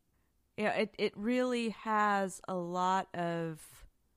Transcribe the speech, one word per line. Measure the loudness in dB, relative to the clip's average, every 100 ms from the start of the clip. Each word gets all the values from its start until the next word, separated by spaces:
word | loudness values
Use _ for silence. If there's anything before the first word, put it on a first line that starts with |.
| _ _ _ _ _ -2
Yeah, | 0
it, | 2 0 0
it | -2 0
really | 0 2 2 0 -2
has | -4 0 2 4 2 0 -4 -6
a | -4
lot | -2 0 2 2 0
of | -4 -2 -2 -4 -8 -14 -20 -20 _ _